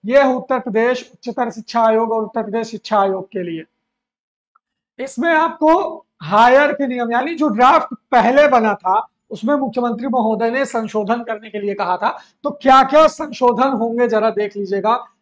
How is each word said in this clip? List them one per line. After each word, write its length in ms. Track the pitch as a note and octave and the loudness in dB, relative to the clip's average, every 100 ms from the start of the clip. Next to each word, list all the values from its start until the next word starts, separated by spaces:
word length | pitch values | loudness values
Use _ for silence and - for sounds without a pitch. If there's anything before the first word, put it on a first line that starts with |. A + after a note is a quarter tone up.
| G3+ | 2
ये 160 | C4+ | 2
है 120 | C4+ | 4
उत्तर 260 | B3+ - B3+ | 0 -2 -4
प्रदेश 500 | B3 G#3+ A#3 B3 - | -2 0 0 -2 -8
उच्चतर 360 | _ A#3+ B3 A#3 | _ -12 -6 -6
शिक्षा 300 | A3+ - A#3 | -6 -6 0
आयोग 300 | A3+ A3 A3 | 2 2 0
और 120 | A3+ | -2
उत्तर 200 | G#3+ A#3 | -4 -6
प्रदेश 240 | G3+ A3 A3 | -6 -6 -8
शिक्षा 320 | A3 - G#3+ | -12 -2 0
आयोग 280 | G3 F#3+ F#3+ | 0 -2 -8
के 160 | G3 | -10
लिए। 200 | F3+ D#3+ D#3+ _ _ _ _ _ _ _ _ _ _ _ _ - | -8 -10 -14 _ _ _ _ _ _ _ _ _ _ _ _ -14
इसमें 320 | C4 - E4+ | -12 -4 0
आपको 760 | D#4+ E4 E4 D#4 E4+ F4 - _ _ | 2 0 0 2 2 0 -8 _ _
हायर 480 | D#3 G#3 A#3+ C4 D4 | -2 4 6 6 4
के 160 | - C4+ | 0 -4
नियम, 240 | B3 A#3 | -4 -2
यानी 240 | A#3 C#4 E4 | -2 -2 -2
जो 120 | D4+ | -2
draft 460 | G#3 B3 D#4 - - _ | 4 4 4 0 -12 _
पहले 360 | A#3+ G#3+ C4+ D4 | 2 4 4 4
बना 260 | B3+ A3 | 4 2
था 340 | G3+ F#3 G3+ - _ _ | -2 -2 -2 -2 _ _
उसमें 240 | G#3+ A3 C#4+ | -8 -2 -2
मुख्यमंत्री 520 | C4 B3+ A#3+ A3+ B3+ | -2 -4 -4 -4 -4
महोदय 440 | B3 A3 G#3 A3+ | -2 -2 -2 -2
ने 140 | B3 C4+ | -2 -4
संशोधन 580 | A#3 A3 G#3+ G3+ A#3+ | -4 -4 -6 -4 -6
करने 260 | A#3 G#3+ A3 | -6 -10 -10
के 100 | G#3 | -8
लिए 140 | G3+ | -6
कहा 220 | G3+ F3+ F#3 | -6 -4 -2
था। 120 | A3 - _ _ | -4 -6 _ _
तो 60 | C#4+ | -10
क्या 300 | C#4+ C4+ C4+ | -4 4 4
क्या 220 | C4 D4+ D#4 | 6 4 4
संशोधन 600 | - G3+ - B3 A3 C4+ | 2 -12 0 0 2 0
होंगे 380 | B3 A#3 A#3 A#3+ | 0 -4 -2 0
जरा 220 | A3 A3 | 0 0
देख 280 | G3 G#3 G3+ | -2 -6 -6
लीजिएगा। 400 | G3 G3 G3+ B3 - _ | -6 -4 -2 -2 -4 _